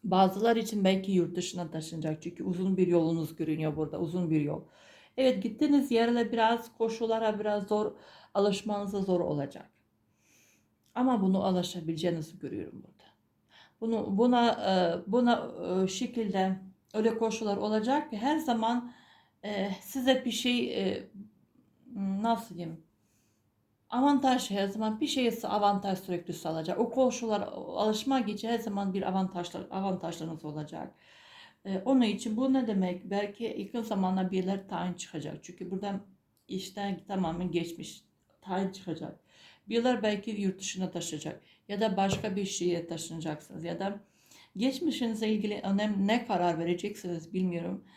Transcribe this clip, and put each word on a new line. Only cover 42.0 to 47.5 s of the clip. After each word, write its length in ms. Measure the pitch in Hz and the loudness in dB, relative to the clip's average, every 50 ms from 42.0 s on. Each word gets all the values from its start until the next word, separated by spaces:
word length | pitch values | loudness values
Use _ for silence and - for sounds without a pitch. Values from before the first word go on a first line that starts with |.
| 196 196 190 - - 214 196 | 2 2 0 0 -2 -2 -2
bir 100 | 196 196 | -2 -2
şeye 420 | 190 - - 170 175 170 170 170 - | -2 -2 -2 0 0 0 0 -2 -6
taşınacaksınız 760 | 170 160 - - 165 165 156 156 151 151 - - - - 160 | -8 -10 -8 -8 -8 -6 -6 -6 -6 -6 -8 -14 -14 -10 -8
ya 160 | 170 170 - | -6 -6 -4
da 200 | 196 202 202 202 - _ _ _ _ _ - - - _ _ 185 | -4 -4 -6 -6 -12 _ _ _ _ _ -20 -20 -20 _ _ -2
geçmişinizle 720 | 226 269 269 - 359 311 233 - 254 226 220 214 220 214 | 0 0 0 0 -2 -2 -2 0 -2 -2 -2 -2 0 0
ilgili 320 | 220 208 196 208 208 202 - | 0 0 0 -2 -4 -4 -2
önem-, 440 | 190 196 196 214 214 208 196 196 202 | 0 0 2 2 0 0 2 2 2
ne 180 | 220 247 233 | 2 2 2
karar 340 | - 214 175 175 175 165 160 | 0 0 2 2 2 2 0
vereceksiniz 760 | 170 170 175 175 - 208 208 - - 180 175 165 160 165 165 | 0 -2 -2 -2 -2 -6 -8 -6 -8 -6 -6 -6 -8 -6 -2
bilmiyorum. 500 | 185 185 185 | -2 0 0